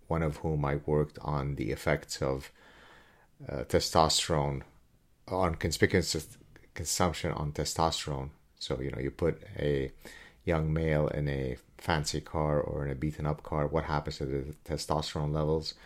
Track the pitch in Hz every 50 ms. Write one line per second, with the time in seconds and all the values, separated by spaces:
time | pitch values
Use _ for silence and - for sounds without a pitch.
0 | - - 82 82 80 78 76 - - 80 78 73 71 69 71 73 - - 76 76
1 | 76 - - - - - 73 71 67 71 71 67 60 52 65 - - 85 73 76
2 | - - - - 71 67 67 67 67 - - - - - - - - - - -
3 | - - - - - _ _ _ 143 - 71 67 64 - - 85 - - - 87
4 | 80 78 - - - - 85 76 71 71 69 67 - - - - _ _ _ _
5 | _ _ _ _ _ - 95 92 92 87 80 - - 87 76 - 110 92 - 92
6 | 80 - - 80 - - - - - - - - - - _ - 87 - - -
7 | 90 90 78 - - 85 78 - 76 73 73 - 76 - - - 82 80 78 -
8 | - 76 73 67 67 71 - - _ _ _ _ - - 71 64 65 69 62 -
9 | 65 69 - - 85 80 - - - - - - 71 73 73 69 67 65 - -
10 | - - - - - - - - - 90 85 80 78 78 78 80 80 80 78 76
11 | 76 - - 73 73 71 69 67 65 64 62 - - - - - - - 85 76
12 | 76 - - 76 - - - 80 76 76 76 73 - - 73 73 71 69 67 65
13 | 73 76 73 - 73 73 76 - - - 80 76 73 71 - 80 78 - 76 73
14 | - 78 76 - 76 65 67 69 65 73 76 - - - 78 73 - - 78 76
15 | 76 - - 80 76 73 73 78 76 76 80 80 80 - - - -